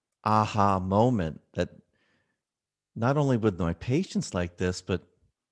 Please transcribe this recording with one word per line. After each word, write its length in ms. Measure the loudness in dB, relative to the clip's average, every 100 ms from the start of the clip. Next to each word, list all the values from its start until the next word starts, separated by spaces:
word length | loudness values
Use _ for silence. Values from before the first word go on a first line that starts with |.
| _ _ 0
aha 540 | 2 2 2 2 2
moment 600 | 0 2 4 2 -2 -6 _
that 160 | -6 -6 -8 _ _ _ _ _ _ _ _ _ _ _
not 220 | -4 0 2
only 220 | 2 2
would 200 | 2 0
my 160 | -2
patients 600 | -2 -2 -2 -2 -6 -4
like 240 | -4 -4 -2
this, 240 | -4 -4
but 200 | -4 -6 -6 _ _ _ _